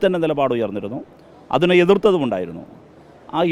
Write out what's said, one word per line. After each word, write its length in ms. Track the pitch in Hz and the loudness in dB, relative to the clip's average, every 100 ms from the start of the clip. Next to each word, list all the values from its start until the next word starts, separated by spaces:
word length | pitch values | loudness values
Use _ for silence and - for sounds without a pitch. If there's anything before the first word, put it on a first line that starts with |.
തന്നെ 160 | 196 180 | 2 0
നിലപാട് 300 | 160 143 135 120 | -2 0 0 0
ഉയർന്നിരുന്നു, 440 | 107 101 101 123 - - - - - 131 | -2 -4 -8 -10 -14 -20 -20 -20 -4 0
അതിനെ 200 | 175 180 | 2 4
എതിർത്തതുമുണ്ടായിരുന്നു. 800 | 175 202 214 185 131 95 87 82 76 - - - - - - 156 | 4 4 2 2 -2 -4 -6 -10 -18 -20 -20 -20 -20 -20 -8 -2
ആ 40 | 175 | 0